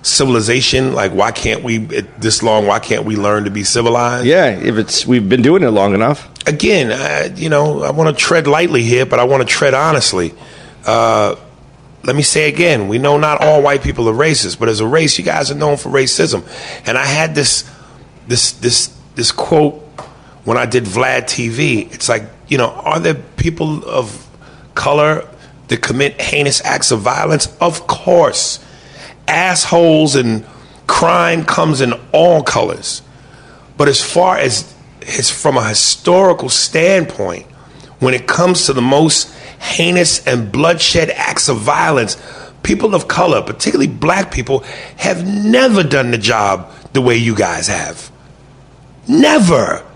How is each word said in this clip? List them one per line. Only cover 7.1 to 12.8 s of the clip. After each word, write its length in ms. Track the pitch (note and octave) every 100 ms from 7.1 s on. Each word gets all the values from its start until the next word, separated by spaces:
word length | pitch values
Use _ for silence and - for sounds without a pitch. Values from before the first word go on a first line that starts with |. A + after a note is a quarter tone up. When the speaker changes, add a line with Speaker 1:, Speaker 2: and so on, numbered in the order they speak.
| D3 D#3 F#3+
Speaker 1:
you 140 | D#3+
know, 340 | D3 D3+ D3
I 80 | C#3+
wanna 220 | D3 D#3+
tread 340 | C#3 - E3+ C#3+
lightly 360 | D3+ F3 C#3+
here, 220 | A#2 B2 B2+
but 140 | B2
I 60 | B2
wanna 200 | C3+ A#2
tread 280 | - C#3+
honestly. 600 | C3 D#3 D3+ - F#2 E2 - - - - - -
Uh, 500 | A2+ A2+ A2 G#2 - - - - - - -
let 120 | - C#3
me 60 |
say 240 | D3 D3+ D3+
again, 400 | D3 E3+ C3